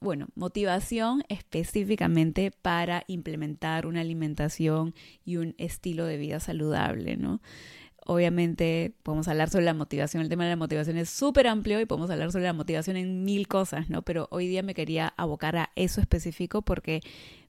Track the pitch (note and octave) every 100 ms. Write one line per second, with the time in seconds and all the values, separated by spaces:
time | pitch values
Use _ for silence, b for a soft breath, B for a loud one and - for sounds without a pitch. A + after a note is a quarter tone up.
0 | G3+ D3 C#3+ - F3+ G3+ G3+ F#3 - A#3
1 | A3+ C4+ - G3+ - D#3+ F3 G#3 G3 G#3
2 | E3 E3 D#3+ D#3 F#3+ - F#3 E3+ E3+ F3
3 | - F3+ D#3+ D#3 D3+ D3+ D#3+ D#3+ D#3+ E3
4 | E3 E3 D#3 D3+ D3+ - D#3+ D#3 E3 B
5 | B B - F3 E3 - E3+ - F#3 D#3+
6 | E3 D3+ D3 D#3 - E3 D3+ D3 G2 -
7 | E2+ - - A3 B B B B B _
8 | - F3 F3 E3+ E3+ D#3+ E3 E3 E3+ -
9 | - D#3 E3 D#3 D#3+ G3 E3+ D#3+ D3 C#3+
10 | D3 E3 D#3+ E3+ E3+ E3+ D#3+ D3+ D3+ E3
11 | E3+ - C#4 C#4 B3 G#3+ G3+ G#3 A3+ -
12 | F3 D#3 D#3+ F#3 F3+ E3 D3+ D#3+ D#3+ F#3
13 | F#3 F#3 F#3+ G3+ G3 G3 F#3+ D3 D#3+ -
14 | - E3 - F3+ F3+ F#3 G3 F3+ D#3 D#3+
15 | D#3+ - E3+ D3+ D#3 E3+ D#3 - F3+ -
16 | - E3+ E3+ - F3 G#3+ - F3 - D#3+
17 | B B B B